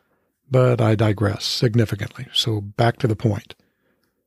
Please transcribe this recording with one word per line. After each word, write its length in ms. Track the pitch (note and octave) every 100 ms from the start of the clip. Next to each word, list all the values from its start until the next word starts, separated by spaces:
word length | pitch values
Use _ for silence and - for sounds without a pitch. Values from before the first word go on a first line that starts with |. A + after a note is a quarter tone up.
| _ _ _ _ _
But 300 | C3 B2+ A#2+
I 160 | A2 G#2+
digress 480 | G#2+ G2+ G2+ G2+
significantly, 840 | - - B2 A2+ A2 G2+ G#2 - C3
so 300 | - A#2+ G#2+
back 340 | G2+ - A#2 -
to 80 | A2+
the 80 | G#2
point. 380 | A2+ G2+ - - _ _ _ _ _ _